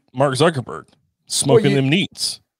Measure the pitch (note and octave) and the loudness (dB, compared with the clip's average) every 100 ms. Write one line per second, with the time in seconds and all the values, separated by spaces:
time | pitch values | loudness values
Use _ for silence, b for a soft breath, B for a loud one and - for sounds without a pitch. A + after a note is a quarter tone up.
0 | _ B2+ C#3+ B2+ E3 C#3+ G#2 D#2 - _ | _ -2 -2 2 0 0 -8 -12 -16 _
1 | _ _ - - - A3 D3 C#3 C3+ F3+ | _ _ -10 -4 2 4 4 0 0 0
2 | - - - - _ | -2 -6 -10 -10 _